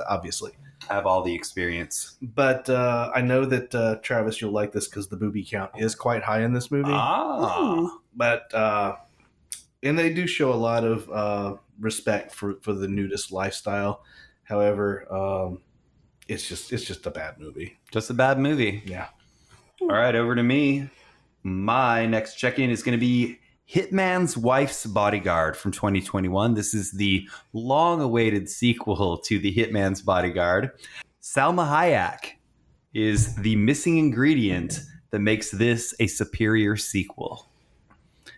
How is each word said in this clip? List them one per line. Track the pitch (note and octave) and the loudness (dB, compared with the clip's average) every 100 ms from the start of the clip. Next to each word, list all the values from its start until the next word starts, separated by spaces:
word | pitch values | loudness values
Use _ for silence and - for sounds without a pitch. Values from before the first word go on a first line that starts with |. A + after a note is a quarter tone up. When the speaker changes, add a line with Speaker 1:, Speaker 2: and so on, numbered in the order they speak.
| - | -4
Speaker 1:
obviously. | F#2+ F2 - - - - - - | -4 -4 -10 -10 -16 -20 -16 -6
Speaker 2:
I | G2+ | -2
have | F#2+ | 2
all | F#2 | 2
the | F2+ | 0
experience. | E2+ - - F2 E2+ E2+ - - - | -4 -6 -4 -4 -4 -6 -8 -10 -12
Speaker 1:
But, | B2 A2+ C3+ B2+ C3 | -10 0 0 0 0
uh, | B2+ B2 A#2+ A#2+ | 0 2 0 0
I | B2+ | 0
know | B2 B2+ C3 | 2 2 2
that, | B2 B2 A#2+ | 0 -2 -2
uh, | A2+ A2 | 0 0
Travis, | - A#2+ A2 A2 | -2 -2 -2 -2
you'll | A2 | -2
like | G#2 G#2 | -2 -2
this | G#2 - | -4 -6
'cause | G#2 F#2+ | -10 -10
the | F#2+ | -4
booby | G#2 G#2 | -4 -4
count | F#2+ G#2 F#2+ G#2+ | -6 -6 -8 -4
is | A2 A2 | -4 -2
quite | B2 A2+ | -2 -2
high | A2 A2 | 0 0
in | A#2 | 2
this | B2 B2 | 0 -2
movie. | C#3+ C#3+ | -2 0
Speaker 2:
Ah. | G#2+ A#2+ F3 D#4 C4 - - | 0 2 0 -2 -2 -2 0
Speaker 3:
Ooh. | C4 E3 E3+ - _ A#2 | 2 2 0 -4 _ 0
Speaker 1:
But, | A#2+ A#2 - | 2 2 0
uh, | A2 A2 G#2 G2 - - _ _ _ - - - - | 0 2 2 0 -4 -14 _ _ _ -16 -16 -18 -8
and | C#3 D#3+ | -2 2
they | E3 | 2
do | E3 F3 | 0 -2
show | - C3+ | 0 2
a | A#2 | 2
lot | A#2 A#2 | 2 2
of, | A2+ A2 - | 2 0 -2
uh, | G#2+ G#2 G2+ G2+ G2 _ G#2 | -4 -2 -2 -4 -8 _ -8
respect | A2 - - G#2 - | -6 -4 -2 -2 -4
for, | - G2+ G2 | -8 -8 -6
for | A2 | -4
the | G2 G2 | -4 -2
nudist | G2+ G2 G2+ - | -2 -2 -4 -6
lifestyle. | F#2 G2 - G#2 G2+ G2+ G#2 _ - - _ | -4 -4 -4 -4 -2 -2 -4 _ -20 -20 _
However, | - G#2 G#2 G2+ G2+ G2 - | -4 2 2 2 0 -2 -6
um, | F#2+ G2 F#2+ F#2 F2+ _ _ _ _ _ _ - | -4 -2 -2 -4 -8 _ _ _ _ _ _ -12
it's | F#2 - | -10 -10
just, | E2+ - | -12 -8
it's | A#2+ - | -8 -8
just | F2 E2+ | -10 -10
a | |
bad | - D#2+ - | -10 -12 -12
movie. | - - F2+ - _ | -16 -12 -14 -16 _
Speaker 2:
Just | A#2+ - | -6 -4
a | |
bad | A#2+ C3 C3+ | 0 2 2
movie. | C#3 D3+ A2 G2+ G2 | 2 2 0 -2 -8
Speaker 1:
Yeah. | F2+ - - _ _ _ - _ - | -12 -12 -16 _ _ _ -20 _ -4
Speaker 2:
All | F#4 | 0
right, | A2 B2 A#2 | 2 4 2
over | A#2+ A#2+ | 2 2
to | |
me. | A#2+ C#3 C#3+ C#3 C#3 - - _ _ _ | 2 4 2 0 -4 -14 -20 _ _ _
My | F#2+ F#2+ G#2 B2 B2+ A2+ A2+ | -6 -2 0 2 4 2 2
next | A2 - - | 0 -2 -4
check-in | B2 B2 B2+ | -2 2 0
is | A2+ | 0
gonna | B2+ A#2 | 0 0
be | B2 B2 A#2 - _ _ _ | 2 2 0 -4 _ _ _
Hitman's | F3+ F#3+ F#3+ F#3 F3+ F3 B2+ | -2 0 0 2 2 0 0
Wife's | B2+ C3+ C#3 - A2+ | 2 4 2 -2 -4
Bodyguard | G2+ G#2 G#2 F#2 E2 D#2+ - | 2 2 2 2 2 2 0
from | G2+ | -6
twenty | - G#2 G2 | -2 2 2
twenty-one. | F#2 G2 F#2 F#2+ A#2 | 0 0 0 2 2
This | G#2+ G#2 G#2+ | 2 0 -2
is | F#2+ | -4
the | G2 G2+ F#2+ F#2+ - - | -2 0 0 -2 -16 -12
long-awaited | A2 A#2+ C#3+ E3+ E3+ C3 A#2 A2 G2+ G2 | -8 0 2 4 2 2 4 4 2 -2
sequel | - A#2+ A2+ - F2+ F#2+ E2+ | 0 2 2 0 0 0 0
to | - G2+ | 0 0
The | G2+ F#2+ | 0 0
Hitman's | A2 G#2+ G2 G2 | 0 2 0 0
Bodyguard. | - F#2 F2+ F2 F2 F#2 C3 - - - - _ | 2 2 2 2 2 2 0 -6 -20 -20 -20 _
Salma | - C#3 C#3+ F3+ D#3 | -6 0 2 2 2
Hayek | D3+ F3 A#2+ F2 - - - _ _ _ _ _ | 4 4 4 0 -4 -14 -18 _ _ _ _ _
is | A2 G#2+ G#2+ A2 - | 0 2 2 2 0
the | G#2+ G#2+ | 0 2
missing | G#2+ D3 E3+ D#3+ | 4 2 2 2
ingredient | D3+ A#2 C#3+ D3 G#2 F2+ F2 - - - - | 2 2 2 4 2 0 -4 -8 -10 -18 -6
that | G#2+ | 0
makes | G#2 A2 - | 2 0 -2
this | G2 A#2 A#2 - - | 0 2 2 -2 -2
a | A2+ | -2
superior | - G#2 - A2 A2 G#2 G#2+ | 0 -4 0 2 4 2 0
sequel. | - G2 F2+ - - - - _ _ _ _ _ _ _ - | -2 -2 -2 -6 -10 -10 -18 _ _ _ _ _ _ _ -20